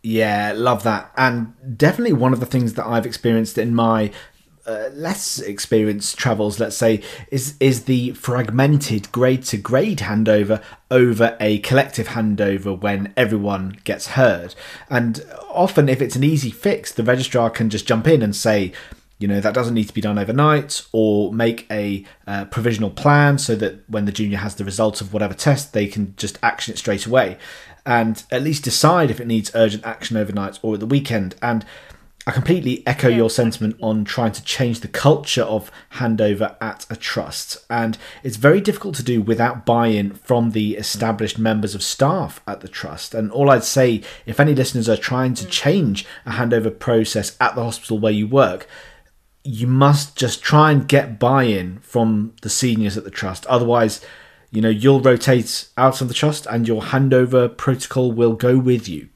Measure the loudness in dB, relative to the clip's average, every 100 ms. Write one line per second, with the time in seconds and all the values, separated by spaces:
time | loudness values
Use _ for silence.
0 | -2 0 0 0 -2 -2 0 0 0 -2
1 | -4 -2 0 0 -6 -10 -14 0 2 2
2 | 0 2 2 0 -2 -2 -2 -4 -2 -2
3 | -2 -4 0 0 0 -4 0 2 2 2
4 | 0 -6 -20 _ _ _ -10 -8 -8 -8
5 | -8 -6 -6 -8 -10 -10 0 2 2 -2
6 | -6 -4 -2 0 -2 -2 -4 0 2 2
7 | -4 -18 -8 -6 -6 0 2 2 0 0
8 | 0 -6 -4 -4 -2 2 4 2 2 -4
9 | -4 0 2 2 -2 -6 0 0 0 -2
10 | -2 0 4 4 2 -2 -4 -20 _ 4
11 | 4 4 2 2 0 0 2 2 2 -4
12 | -6 -2 0 2 0 0 -4 -4 -2 -2
13 | -4 0 0 0 -2 -4 -6 -8 -8 -6
14 | -4 2 4 2 -6 -16 -20 -20 -4 -2
15 | 0 -4 -10 -20 -8 -2 2 4 2 2
16 | -2 0 2 2 -2 -2 -2 -2 -6 -2
17 | 0 0 0 0 0 0 -2 -2 -2 0
18 | 4 4 2 0 0 0 -2 -8 -20 -20
19 | _ _ -2 0 0 0 0 -2 -2 -4
20 | -2 -2 0 2 4 2 -2 -10 -4 0
21 | 2 2 0 0 0 -2 -6 -6 -4 -6
22 | -10 _ -10 -10 -6 -2 -2 0 -4 0
23 | 4 4 4 2 0 -2 -2 -6 -8 -4
24 | -4 -2 -4 -2 -6 -8 -8 0 -2 -2
25 | -8 -4 -4 -2 0 0 0 -4 -2 -4
26 | -6 -6 -10 -2 -4 -4 -10 -8 -4 -4
27 | 0 0 0 -6 -18 -20 -20 -14 0 0
28 | 2 -4 -6 -4 -2 -4 -4 2 4 4
29 | 2 -2 -2 -2 -2 2 2 0 -10 -12
30 | -6 -4 -2 -4 -6 -6 -6 -4 0 0
31 | 0 -4 -4 -4 -2 -2 -4 -20 -20 -20
32 | _ _ -4 -2 0 0 0 -4 -4 2
33 | 2 4 2 2 0 0 -4 -2 -2 -2
34 | -2 -2 -2 -4 -8 -2 -2 -2 -8 0
35 | 2 2 0 -2 0 -2 -6 -20 _ -6
36 | -2 2 2 0 -4 -4 -10 -10 -14 -10
37 | -6 -6 -8 -12 -12 -14 _ -4 -2 -4
38 | -12 -10 -10 2 4 4 2 -4 -8 -6
39 | -2 0 0 0 0 -2 0 2 2 0
40 | -2 -8 -2 0 2 0 -2 -4 -8 -4
41 | -4 -2 -4 -2 -2 0 -4 -6 -8 0
42 | 0 0 -6 -10 -12 -12 -12 -12 -12 -12
43 | -10 -6 -4 2 4 4 4 2 2 2
44 | -6 -16 -8 2 2 4 0 0 0 0
45 | 0 -2 -2 -4 -6 -2 0 2 0 -2
46 | -8 -16 -8 -4 0 0 0 -4 0 2
47 | 2 -2 -4 0 0 0 -6 -8 -6 -2
48 | 0 0 2 4 2 0 -12 -20 -20 -20
49 | _ _ _ _ -10 -4 0 4 6 4
50 | 0 -4 -4 -4 2 6 6 4 4 2
51 | 2 0 2 4 2 0 -4 -12 -4 0
52 | 0 0 -2 -8 -6 -2 0 0 0 -4
53 | -10 -8 -8 -8 0 0 2 2 2 -2
54 | -16 -20 -20 _ _ 0 0 4 4 6
55 | 6 4 4 2 2 -8 -8 2 2 2
56 | -4 0 0 -2 -4 -2 0 -2 0 2
57 | 4 4 4 4 2 0 -2 -2 -2 -2
58 | 0 2 2 2 2 4 4 0 -2 -12
59 | -14